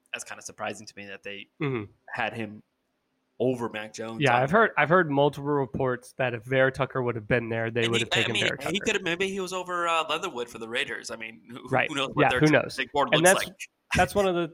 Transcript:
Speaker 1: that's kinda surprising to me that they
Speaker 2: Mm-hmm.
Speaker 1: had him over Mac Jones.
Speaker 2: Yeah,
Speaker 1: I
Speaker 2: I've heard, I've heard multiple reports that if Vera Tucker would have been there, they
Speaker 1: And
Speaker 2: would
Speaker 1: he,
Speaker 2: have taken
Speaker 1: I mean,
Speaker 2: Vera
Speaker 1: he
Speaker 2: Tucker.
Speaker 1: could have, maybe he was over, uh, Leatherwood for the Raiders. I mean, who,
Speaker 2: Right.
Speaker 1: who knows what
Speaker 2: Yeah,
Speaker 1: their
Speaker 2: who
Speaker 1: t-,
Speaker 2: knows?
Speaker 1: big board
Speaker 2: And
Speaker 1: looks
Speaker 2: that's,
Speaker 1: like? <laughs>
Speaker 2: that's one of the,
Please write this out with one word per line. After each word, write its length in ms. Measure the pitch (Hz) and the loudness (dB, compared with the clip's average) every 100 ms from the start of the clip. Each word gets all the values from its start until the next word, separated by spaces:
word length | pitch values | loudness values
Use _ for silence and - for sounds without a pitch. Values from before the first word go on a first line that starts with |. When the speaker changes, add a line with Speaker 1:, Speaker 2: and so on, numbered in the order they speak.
| _ | _
Speaker 1:
that's 120 | 120 | -14
kinda 180 | - 104 | -12 -14
surprising 440 | - 92 107 107 107 | -14 -10 -8 -8 -14
to 60 | - | -18
me 100 | 101 | -16
that 160 | 98 | -14
they 260 | 101 101 - - | -14 -14 -14 -8
Speaker 2:
Mm-hmm. 220 | 147 120 101 _ - | -4 -4 -8 _ -12
Speaker 1:
had 200 | - 110 | -6 -6
him 280 | 113 104 107 - _ _ _ _ _ _ - | -6 -10 -12 -20 _ _ _ _ _ _ -2
over 280 | 123 123 113 | -2 0 -4
Mac 240 | 107 107 | -6 -10
Jones. 260 | 110 113 113 | -10 -10 -2
Speaker 2:
Yeah, 160 | 139 120 | 2 2
Speaker 1:
I 60 | |
Speaker 2:
I've 80 | 139 | 4
heard, 200 | 214 214 - | 4 4 2
I've 120 | 147 | 4
heard 220 | 185 160 | 4 4
multiple 380 | 139 143 143 143 | 2 2 0 -2
reports 640 | 143 131 - 127 123 - - | -2 -2 -2 -2 -2 -8 -6
that 160 | 127 | -4
if 80 | 117 | -4
Vera 280 | 123 131 131 | 0 2 4
Tucker 300 | - 127 135 | 2 -2 -2
would 120 | 120 | -2
have 140 | 117 104 | -4 0
been 200 | 123 117 | 0 0
there, 200 | 113 113 | -2 -2
they 120 | 117 | 0
Speaker 1:
And 100 | 117 | 2
Speaker 2:
would 60 | 117 | 2
Speaker 1:
he, 40 | |
Speaker 2:
have 60 | 110 | 0
taken 220 | - 117 | 0 0
Speaker 1:
I 20 | |
mean, 80 | 113 - | 0 0
Speaker 2:
Vera 100 | - | -2
Speaker 1:
he 60 | |
Speaker 2:
Tucker. 200 | - 196 | -4 -2
Speaker 1:
could 100 | 226 202 | -2 -2
have, 60 | |
maybe 240 | 180 170 190 | -2 -2 -2
he 100 | 196 | -4
was 140 | 180 | -6
over, 340 | 185 180 175 170 | -6 -4 -2 0
uh, 160 | 165 156 | 2 0
Leatherwood 400 | 160 180 120 120 | -2 -4 -6 -8
for 100 | 113 | -8
the 100 | 113 | -6
Raiders. 420 | 123 139 110 - | -4 -4 -6 -10
I 40 | 113 | -12
mean, 260 | 113 113 - | -12 -16 -18
who, 200 | 123 127 | -16 0
Speaker 2:
Right. 200 | 127 120 | 0 2
Speaker 1:
who 60 | |
knows 140 | 139 131 | 0 0
what 80 | - | 4
Speaker 2:
Yeah, 40 | 135 | 4
Speaker 1:
their 100 | 127 | 6
Speaker 2:
who 60 | 151 | 6
Speaker 1:
t-, 60 | |
Speaker 2:
knows? 220 | 143 - - | 6 4 -4
Speaker 1:
big 140 | 123 | -2
board 200 | 143 127 | 0 2
Speaker 2:
And 100 | 156 | 6
Speaker 1:
looks 120 | 175 | 6
Speaker 2:
that's, 120 | 196 104 | 6 2
Speaker 1:
like? 220 | - - _ | -10 -18 _
<laughs> 180 | - | -4
Speaker 2:
that's 200 | - 180 202 | 0 2 2
one 100 | 190 | 2
of 80 | |
the, 180 | 175 165 | 2 -2